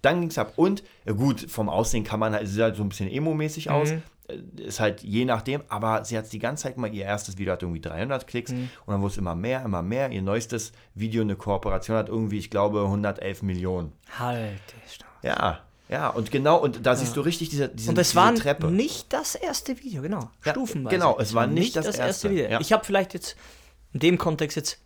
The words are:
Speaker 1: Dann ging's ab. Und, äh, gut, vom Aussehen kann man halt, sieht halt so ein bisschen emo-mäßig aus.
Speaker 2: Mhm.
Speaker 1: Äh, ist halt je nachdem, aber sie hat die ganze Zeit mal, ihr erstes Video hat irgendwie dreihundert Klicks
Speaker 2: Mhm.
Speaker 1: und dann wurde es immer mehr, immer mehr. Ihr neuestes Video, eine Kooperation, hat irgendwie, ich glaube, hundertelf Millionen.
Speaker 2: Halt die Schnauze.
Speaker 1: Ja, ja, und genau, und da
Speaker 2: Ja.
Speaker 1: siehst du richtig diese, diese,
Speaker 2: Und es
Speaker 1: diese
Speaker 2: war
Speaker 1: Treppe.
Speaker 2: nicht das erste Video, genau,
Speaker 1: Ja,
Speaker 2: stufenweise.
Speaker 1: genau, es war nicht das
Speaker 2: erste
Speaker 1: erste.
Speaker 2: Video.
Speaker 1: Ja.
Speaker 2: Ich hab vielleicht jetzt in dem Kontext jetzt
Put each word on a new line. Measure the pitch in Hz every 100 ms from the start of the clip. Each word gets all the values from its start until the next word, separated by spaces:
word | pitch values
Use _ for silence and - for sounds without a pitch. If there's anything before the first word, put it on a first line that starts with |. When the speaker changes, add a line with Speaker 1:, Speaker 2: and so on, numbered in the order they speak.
Speaker 1:
Dann | 135 175
ging's | 170 147
ab. | 107
Und, | - 180 202 - -
äh, | -
gut, | 104 135 120 -
vom | - 104
Aussehen | 87 113 117
kann | 104 107
man | 110
halt, | 107 104
sieht | 101
halt | 113 98
so |
ein | 101
bisschen | - 95
emo-mäßig | 135 156 156 151 156 151
aus. | 143 151
Speaker 2:
Mhm. | 160 - _ -
Speaker 1:
Äh, | - - -
ist | - -
halt | 107 98
je | 101 107
nachdem, | 127 113 123 139 -
aber | 104 110 110
sie | 107 113
hat | 110
die | 110
ganze | 117 147
Zeit | 139 127
mal, | 110
ihr | 104
erstes | 98 104 - 92
Video | 95
hat | 90
irgendwie | 90 82
dreihundert | 82 80 123 131 -
Klicks | 120 120
Speaker 2:
Mhm. | 127 127 - -
Speaker 1:
und |
dann | 101
wurde | 98
es | 98
immer | 92
mehr, | 85 113 131
immer | 123 90
mehr. | 87 123 135
Ihr | 107
neuestes | 95 110 113 120 - - _
Video, | 95 110 113
eine | 107
Kooperation, | 95 - 95 104 - - 113
hat | 104
irgendwie, | 113 110 104
ich | -
glaube, | 101 104 104 101
hundertelf | 101 104 98 98 98
Millionen. | 101 90 92 92 80 - - -
Speaker 2:
Halt | 123 120 107 98 -
die | - -
Schnauze. | - - -
Speaker 1:
Ja, | 64 - 92 80 - _ -
ja, | 143 143
und | - 107
genau, | 139 143 170
und | 151 - 120
da |
Speaker 2:
Ja. | -
Speaker 1:
siehst | 156 143
du |
richtig | 147 165 160
diese, | 143 131
diese, | 117 113
Speaker 2:
Und | 170
es | 170
Speaker 1:
diese | 170
Speaker 2:
war | 208
Speaker 1:
Treppe. | 233 143 143 156
Speaker 2:
nicht | 185 302 - -
das | 277 311
erste | - 339 - - 254
Video, | 269 160
genau, | 151 196 113 _
Speaker 1:
Ja, | 151
Speaker 2:
stufenweise. | 254 233 160 123
Speaker 1:
genau, | 180 165 117
es | 107
war | 113 127
nicht | 156 233
das | 160 160
Speaker 2:
erste | -
Speaker 1:
erste. | 123 190 202
Speaker 2:
Video. | 185 107
Speaker 1:
Ja. | 113
Speaker 2:
Ich | -
hab | 220 -
vielleicht | 196 185
jetzt | - - - - - - _ -
in | -
dem | 160 175
Kontext | 170 156 151 156
jetzt | 147 -